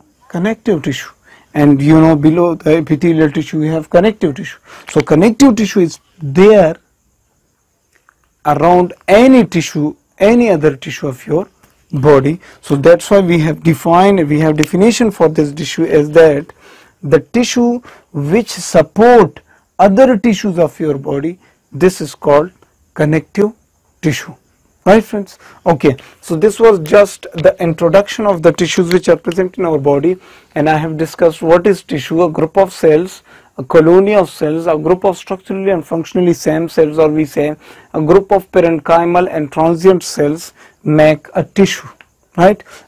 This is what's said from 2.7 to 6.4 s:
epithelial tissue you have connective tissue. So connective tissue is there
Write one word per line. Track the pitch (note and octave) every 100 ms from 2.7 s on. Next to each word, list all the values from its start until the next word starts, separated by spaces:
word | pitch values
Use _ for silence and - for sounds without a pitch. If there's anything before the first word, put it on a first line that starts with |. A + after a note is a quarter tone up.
| E3
epithelial | D#3 D3 F3 D#3+ D#3
tissue | D3 D3+ D#3+
you | D3+
have | D#3+ D3+
connective | F3 G#3+ G#3+ E3+
tissue. | C#3 E3+ - _ - -
So | D#3
connective | - D#3 G#3+ A3+ C#4 G#3+
tissue | G3+ G3+
is | E3 - _ _
there | D3 C#3+